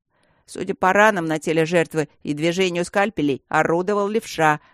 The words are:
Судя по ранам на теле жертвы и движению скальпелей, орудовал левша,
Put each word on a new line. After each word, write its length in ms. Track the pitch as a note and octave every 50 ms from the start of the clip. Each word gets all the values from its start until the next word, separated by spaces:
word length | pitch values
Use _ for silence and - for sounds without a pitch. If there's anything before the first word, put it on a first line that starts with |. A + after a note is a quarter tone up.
| _ _ _ _ _ _ _ _ _
Судя 300 | - - - F3+ F#3+ F#3+
по 180 | - F#3+ F#3
ранам 340 | F#3+ G3+ G#3 A3 G#3 F3+ E3
на 120 | D#3+ D#3 D#3+
теле 260 | - F3+ D#3 D#3+ D#3+
жертвы 440 | D#3 F3+ E3+ D#3+ - - D#3+ D3 - _ _ -
и 100 | - D3
движению 500 | D3 D#3 E3+ E3 F#3 F#3+ F#3 E3+ F3 F3
скальпелей, 600 | - - G3+ G3 G#3+ - - D3 C#3+ C3 - _ -
орудовал 600 | - D#3 D#3 D#3 D#3+ F3 F#3 G3 G#3 G3+ G3+ G3
левша, 520 | G#3+ A3+ - - - - D#3+ D#3 D3+ D3+ _ _